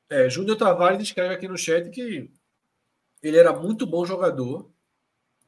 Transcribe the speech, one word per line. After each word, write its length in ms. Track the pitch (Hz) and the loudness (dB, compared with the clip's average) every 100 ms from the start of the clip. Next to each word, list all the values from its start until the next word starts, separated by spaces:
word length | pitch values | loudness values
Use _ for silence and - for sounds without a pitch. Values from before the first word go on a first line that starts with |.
| - | -2
É, 220 | 143 127 | 2 2
Júnior 260 | 143 196 220 | 0 -4 0
Tavares 460 | 185 175 180 196 | 2 4 2 2
escreve 320 | 208 - 180 | -2 -4 -4
aqui 140 | 185 190 | -4 -8
no 80 | 175 | -8
chat 340 | - 165 175 | -2 -2 -2
que 400 | 247 240 160 104 _ _ _ _ _ _ _ _ _ | -10 -10 -10 -12 _ _ _ _ _ _ _ _ _
ele 140 | 151 165 | 2 6
era 160 | 170 | 6
muito 340 | 143 180 220 214 | 4 -4 -4 -4
bom 180 | 170 | -4
jogador, 680 | 175 180 185 135 123 160 - _ _ _ _ _ _ _ | -4 -2 -2 -2 -6 -10 -14 _ _ _ _ _ _ _